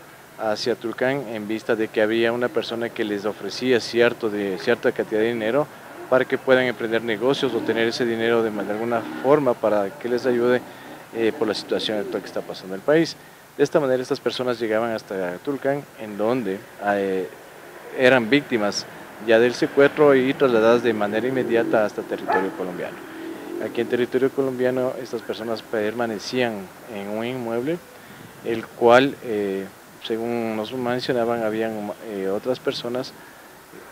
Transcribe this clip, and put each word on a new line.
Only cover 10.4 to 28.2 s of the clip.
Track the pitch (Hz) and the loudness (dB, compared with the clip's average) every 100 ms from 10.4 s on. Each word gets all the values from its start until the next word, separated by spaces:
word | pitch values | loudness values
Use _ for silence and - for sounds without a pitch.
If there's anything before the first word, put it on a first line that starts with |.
| 120 123 - - - - - 117 | 4 2 0 -16 -18 -18 -10 -2
eh, | 113 104 | 0 0
por | 107 | -2
la | |
situación | 98 - 104 113 107 | -2 -2 -2 0 -4
actual | 98 104 | -4 -6
que | 92 | -6
está | 104 | -8
pasando | - - 92 | -8 -10 -10
el | 95 | -4
país. | 139 156 156 - - - - - | 2 4 2 -4 -18 -20 -8 -2
De | |
esta | 143 170 | 2 2
manera | 135 127 | 2 0
estas | 127 135 | -2 -4
personas | 120 110 127 117 | -4 -2 -2 -2
llegaban | 113 107 117 | 0 0 0
hasta | 110 - 98 90 90 | -4 -6 -4 -4 -4
Tulcán, | - 135 135 143 - - | -6 -4 -2 -2 -6 -12
en | 107 104 | -10 -2
donde, | 107 131 101 98 120 - 104 | 0 0 -2 -4 -8 -6 0
eh, | 101 98 95 92 - - - - - - - | 0 0 -2 -4 -10 -20 -20 -20 -18 -10 2
eran | 127 131 107 | 6 6 4
víctimas | 143 143 120 101 - - - - - 107 | 2 2 0 0 -2 -8 -14 -18 -4 4
ya | 113 | 6
del | 120 | 6
secuestro | 120 156 - 139 - 147 135 | 2 0 4 4 6 6 6
y | 127 | 4
trasladadas | 135 135 113 113 120 | 2 4 6 6 6
de | 117 | 4
manera | 107 104 107 127 | 0 0 0 0
inmediata | 131 117 113 117 117 104 | -2 0 0 2 2 2
hasta | - | -2
territorio | 101 95 95 95 95 - | -6 -6 0 0 0 -4
colombiano. | 92 90 - - - - - - - - | -6 -6 -10 -10 -16 -14 -12 -12 -10 -8
Aquí | 107 120 | -6 -4
en | 113 | -2
territorio | 120 120 127 131 | 0 0 2 2
colombiano | - 135 123 127 127 127 127 | 0 -2 0 0 0 -2 -4
estas | 120 113 | -8 -8
personas | 107 107 113 110 | -8 -8 -6 -6
permanecían | - 113 107 117 117 104 - 127 120 104 92 - - 107 | -4 -2 -2 -2 -4 -4 -4 -2 0 -2 -10 -16 -12 -10
en | 101 | -6
un | 110 117 | -6 -4
inmueble, | 131 117 117 135 170 - - - - | -6 -4 -2 -2 -4 -8 -20 -20 -20